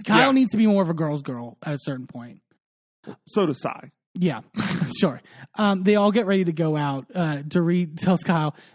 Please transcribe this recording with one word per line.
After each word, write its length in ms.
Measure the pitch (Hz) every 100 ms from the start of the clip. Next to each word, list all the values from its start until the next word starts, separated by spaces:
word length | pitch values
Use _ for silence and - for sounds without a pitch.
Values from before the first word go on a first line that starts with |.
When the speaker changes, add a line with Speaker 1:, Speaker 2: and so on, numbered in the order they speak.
Speaker 1:
Kyle 220 | 190 214 269
Speaker 2:
Yeah. 40 |
Speaker 1:
needs 180 | 262 247
to 40 | 202
be 100 | 220
more 160 | 202
of 80 | 170
a 40 |
girl's 280 | 165 156 147
girl 340 | 139 123 120 -
at 100 | -
a 40 | 143
certain 260 | - 131 127
point. 340 | 123 123 - _ _ _ _ _ _ - - -
Speaker 2:
So 180 | 214 175
does 140 | 131
Cy. 300 | - - - _ _ -
Speaker 1:
Yeah, 260 | 175 113 -
<laughs> 460 | - 202 - 147 -
sure. 200 | 185 120 - - - -
Um, 260 | 208 196
they 140 | 185 208
all 160 | 208
get 140 | 208 190
ready 180 | 196
to 80 | 175
go 240 | 160 160 151
out. 300 | 147 135 -
Uh, 260 | 180 160 143
Dorit 600 | 147 180 170 180 170 160
tells 240 | - 175
Kyle, 320 | - 170 151 - -